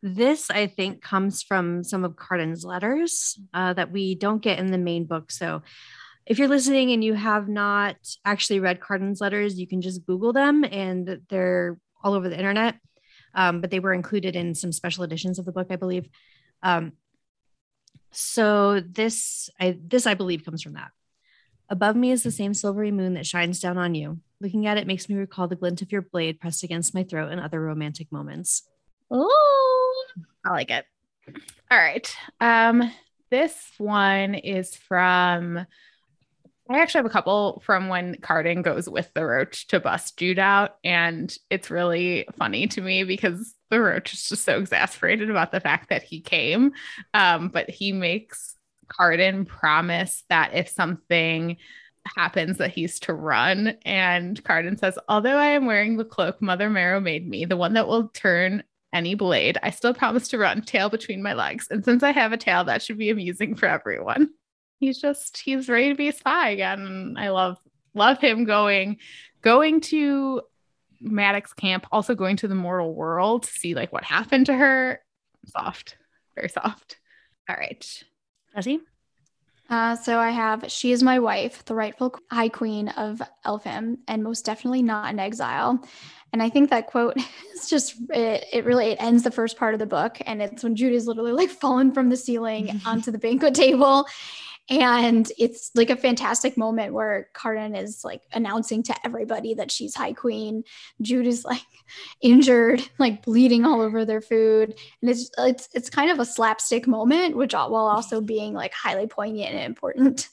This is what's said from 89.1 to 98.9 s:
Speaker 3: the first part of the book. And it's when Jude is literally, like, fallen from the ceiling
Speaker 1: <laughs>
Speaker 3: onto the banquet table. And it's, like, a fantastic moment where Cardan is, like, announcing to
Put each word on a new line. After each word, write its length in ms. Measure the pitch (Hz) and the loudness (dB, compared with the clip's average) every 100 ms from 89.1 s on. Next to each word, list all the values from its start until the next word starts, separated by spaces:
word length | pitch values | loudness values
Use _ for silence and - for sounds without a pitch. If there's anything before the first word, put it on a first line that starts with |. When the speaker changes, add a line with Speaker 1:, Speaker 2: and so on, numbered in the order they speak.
| 240 | 4
Speaker 3:
the 80 | 233 | 4
first 260 | 226 226 - | 0 -4 0
part 180 | 226 | -2
of 60 | 214 | 0
the 60 | 208 | -2
book. 320 | 165 202 - - | 0 -2 -4 -8
And 160 | 214 | -6
it's 200 | 202 240 | -6 -4
when 140 | 233 220 | -2 2
Jude 160 | 254 | 2
is 140 | 240 233 | 2 0
literally, 260 | 226 233 | -4 -2
like, 180 | 247 370 | 2 0
fallen 420 | - 277 254 269 | 0 0 4 4
from 180 | 262 254 | 4 2
the 60 | 247 | 2
ceiling 640 | 254 233 226 220 202 208 | 0 -2 -2 -4 -4 -6
Speaker 1:
<laughs> 40 | 202 | -4
Speaker 3:
onto 240 | 226 226 | -4 -4
the 80 | 220 | -4
banquet 360 | 226 254 302 | -2 2 4
table. 520 | 262 269 254 277 269 285 - - - - - - | 6 6 8 6 6 2 -6 -16 -16 -16 -20 -2
And 640 | 269 254 240 233 226 220 - | 2 4 4 4 4 2 2
it's, 320 | 233 - - 240 | 0 0 -4 2
like, 140 | 226 | 4
a 60 | 247 | 4
fantastic 600 | 254 240 247 233 - - | 2 0 0 0 0 0
moment 360 | 220 226 208 | -2 -2 -4
where 360 | - 220 202 - | -4 -2 -4 -6
Cardan 420 | - 233 220 214 202 | -10 -6 -4 -4 -8
is, 280 | 196 220 | -8 -10
like, 180 | - - _ | -12 -14 _
announcing 500 | 226 220 220 226 220 | -4 -2 -2 -2 -2
to 120 | 226 | -2